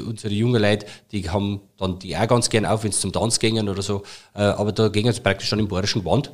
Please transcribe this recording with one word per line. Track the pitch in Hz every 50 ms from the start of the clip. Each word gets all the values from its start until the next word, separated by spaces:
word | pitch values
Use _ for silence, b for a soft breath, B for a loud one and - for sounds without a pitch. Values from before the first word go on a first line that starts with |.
| -
unsere | 113 113 113 - 107
jungen | 104 104 113 123 123 110
Leute, | 104 104 107 107 - B B B B _
die | 110 98 90 85
haben | 98 98 101 101 101 98 - _ _ -
dann | 95 92 87 -
die | - 90 73
auch | 90 113 110
ganz | - 147 - -
gern | - 110 98
auf, | 80 110 104 110
wenn's | 101 - -
zum | - 92
Tanz | 82 85 101 117 - -
gingen | 120 113 113 110 107 98
oder | 95 98
so, | 95 - 101 98 B B B B B B B
äh, | 101
aber | 104 101 - - 104 107
da | 98 113 110 104
gehen | 98 104 107 123
sie | 110 -
praktisch | - 98 95 - - -
dann | 104 107
im | 107 90
bayerischen | 92 92 101 - - 110 87
Gewand | 80 95 151 147 -